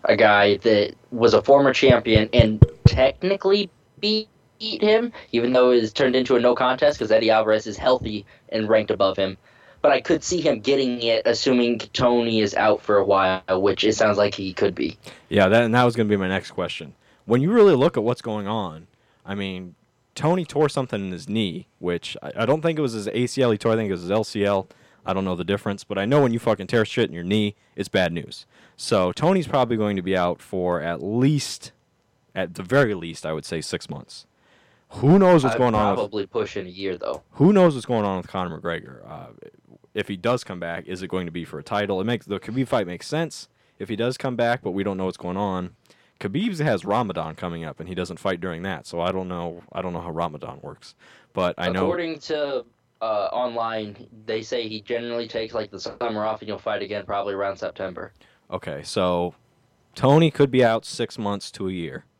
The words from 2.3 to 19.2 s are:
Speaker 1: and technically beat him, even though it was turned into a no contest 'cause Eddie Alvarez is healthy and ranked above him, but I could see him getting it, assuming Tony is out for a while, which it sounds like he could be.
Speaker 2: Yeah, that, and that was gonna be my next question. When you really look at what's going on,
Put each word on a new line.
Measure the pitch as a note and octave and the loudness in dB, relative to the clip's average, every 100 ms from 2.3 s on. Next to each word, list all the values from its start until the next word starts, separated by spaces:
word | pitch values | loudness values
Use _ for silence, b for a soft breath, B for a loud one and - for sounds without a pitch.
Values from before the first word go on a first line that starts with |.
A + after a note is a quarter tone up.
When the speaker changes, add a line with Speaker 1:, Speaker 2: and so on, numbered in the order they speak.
Speaker 1:
and | B2 A2 G#2+ - - - | 4 4 8 6 8 4
technically | - - - F#3 G3 F#3+ G3+ G3 _ _ _ | 6 2 2 -2 0 2 2 0 _ _ _
beat | G#3 G#3+ A3 _ _ _ | -2 -2 -4 _ _ _
him, | A3 G#3 G#3+ A3 A#3+ B B | -12 -2 2 4 2 B B
even | A#2 A#2+ | 0 2
though | B2+ B2+ | 6 6
it | B2 | 6
was | A2 | 2
turned | - C3 | 0 2
into | B2+ B2 B2 | 2 2 4
a | |
no | B2 | 4
contest | A#2+ B2+ B2+ D3 D3 | 2 0 2 2 2
'cause | A2+ | 2
Eddie | A2 A2+ | 4 4
Alvarez | A2 A2 G#2+ A2 | 2 4 0 0
is | G#2+ | -4
healthy | - B2+ A2+ G#2 - b b | 0 0 0 -8 -12 b b
and | A2 G#2+ | -4 2
ranked | A2 G#2+ | 2 2
above | G#2+ G2 F#2+ | 0 0 0
him, | F#2+ F#2+ b b b b | -4 -4 b b b b
but | D3 | 2
I | C3+ | 2
could | - D#3+ | 2 -2
see | - F3+ | 0 -2
him | D3+ A#2+ | 0 0
getting | G#2 C#3 C3 B2 | 0 0 0 -2
it, | A#2 A2+ A2 | 0 0 2
assuming | A2+ - B2+ A#2+ A#2 | 0 2 2 2 0
Tony | - - B2 A#2+ A#2 A2+ | -4 0 2 4 2 0
is | G#2 | 0
out | - G#2+ G#2 | 2 2 2
for | - G#2 | 2 2
a | |
while, | G2 G2 F#2+ F#2 - F#2 | 4 2 2 0 -2 2
which | G2 F#2 | 2 2
it | G#2 A2 | 0 2
sounds | A2 G#2 | 2 2
like | G#2 | 0
he | F#2+ F#2+ | -2 -8
could | F2+ G2+ | -2 -2
be. | F2+ D2+ - B B B | 0 -6 -6 B B B
Speaker 2:
Yeah, | G2+ F#2+ | 2 4
that, | A2+ | 4
and | A#2 | 4
that | A#2+ | 4
was | B2 A#2 | 2 2
gonna | G#2+ | 0
be | G#2 | 0
my | F#2 | 0
next | F#2+ - | -4 -6
question. | - E2+ - D#2 - b b - | -8 -8 -8 -14 -20 b b 0
When | B2 | 2
you | D3+ | 4
really | A#3 G3+ | 6 6
look | C#3 D3+ B2+ | 6 2 2
at | |
what's | A2 B2 | -2 -4
going | A#2+ G#2 G2+ | -6 -6 -4
on, | A2 F#2 D#2+ F2+ _ _ _ | -4 -4 -10 -20 _ _ _